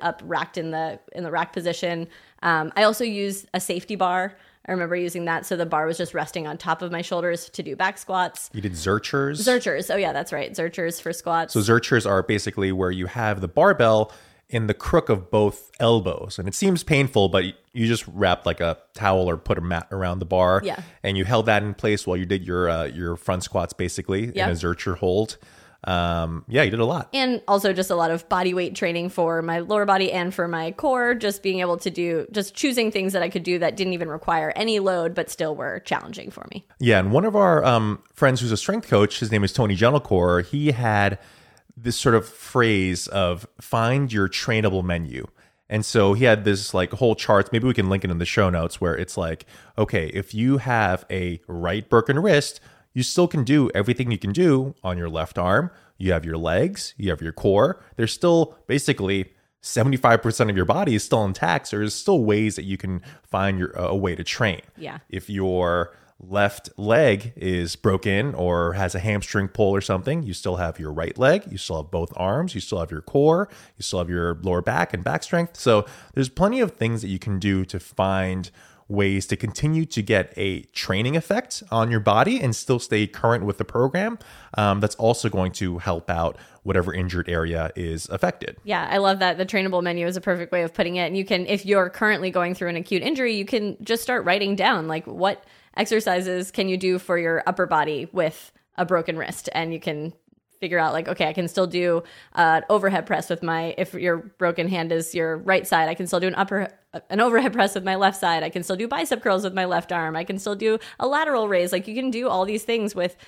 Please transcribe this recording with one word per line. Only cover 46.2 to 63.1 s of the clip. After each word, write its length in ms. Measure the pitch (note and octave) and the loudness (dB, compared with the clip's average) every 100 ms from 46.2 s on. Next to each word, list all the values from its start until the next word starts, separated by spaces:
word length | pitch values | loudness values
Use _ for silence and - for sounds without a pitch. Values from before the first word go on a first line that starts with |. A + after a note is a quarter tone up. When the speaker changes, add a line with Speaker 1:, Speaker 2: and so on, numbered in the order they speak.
| B2 | 6
Speaker 2:
had 180 | G#2+ | 4
this, 300 | G#2 G2 G2+ | 4 0 0
like, 180 | F#2+ F2+ | -2 -2
whole 200 | - B2 A2 | 2 2 2
charts. 360 | - G#2 G2+ | 4 2 4
Maybe 160 | A#2 B2+ | 2 2
we 60 | A#2+ | 2
can 120 | F#2+ | 2
link 160 | G2 | 0
it 60 | F#2 | 0
in 80 | E2+ | -2
the 80 | F2 | -2
show 240 | - G2 | 2 2
notes 320 | F2 E2 - | 2 -2 -2
where 140 | F2+ C2+ | -2 -2
it's 200 | F#2 - | -4 -6
like, 300 | E2 E2 - - - - | -6 -6 -12 -20 -12 -4
Okay, 300 | G#2+ G2+ D#2+ | 0 0 -2
if 260 | G2 G2 | -4 -6
you 240 | G#2+ B2 C#3 | -2 2 2
have 480 | B2+ A#2 G2+ F#2 - | 2 2 2 0 -2
a 280 | F#2+ F2+ E2+ - | -6 -4 -6 -10
right 400 | F2 E2+ G2+ A2+ | -6 -2 -4 2
broken 300 | A#2 A2 C#3 | 4 4 2
wrist, 400 | G3+ D3 - - - _ _ B2+ | 4 4 2 -6 -20 _ _ -4
you 60 | |
still 240 | B2 - F3 | 0 2 2
can 160 | E3 | 2
do 260 | A#2+ D3 C3 F#2+ | 4 4 4 2
everything 340 | G#2 B2 B2 | 0 0 0
you 80 | G#2+ | -2
can 160 | G2 | -2
do 400 | G#2 F3+ C#3 C3 - | 2 4 4 2 -6
on 140 | F#2 F2+ | -6 -4
your 100 | E2+ | -4
left 300 | D#2+ D#2+ - | -4 -4 -2
arm. 320 | F2+ G#2 F3 - _ - | 2 2 2 -6 _ -4
You 140 | F#2 | 0
have 120 | E2+ E2 | 0 0
your 120 | D#2+ | -2
legs, 580 | E2 F2 D#3+ G3 - - | 0 2 0 -2 -10 -6
you 140 | G2+ | -2
have 100 | D#2+ | -2
your 100 | D#2+ | -4
core. 480 | - G#2 G2 C3+ F#3 - - | 0 4 6 4 2 -8 -2
There's 160 | A2+ | -2
still 460 | - F3 E3+ D#3 - - | 2 4 4 2 -2 -4
basically 680 | C#3 - B2+ F#2+ G2 F#2+ _ _ _ | -2 0 0 0 0 -2 _ _ _
seventy-five 600 | - - A#2+ C3 C3 A2+ | -6 0 2 4 6 6
percent 260 | A#2 - A2+ | 4 2 2
of 60 | F#2+ | 2
your 100 | F2 | 2
body 300 | B2 F#3+ G#2+ | 2 2 0
is 80 | |
still 200 | - B2 | 2 2
intact. 440 | G#2 F#2 D3+ - - | 2 0 0 0 -2
So 100 | G#2+ | -4
there's 160 | G#2+ | -2
still 300 | - - F3 | -2 2 4
ways 320 | G#2+ G#2 G#2+ - | 4 4 2 -2
that 100 | F#2+ | -6
you 100 | F#2+ | -6
can 280 | F#2+ F2+ - | -4 -6 -8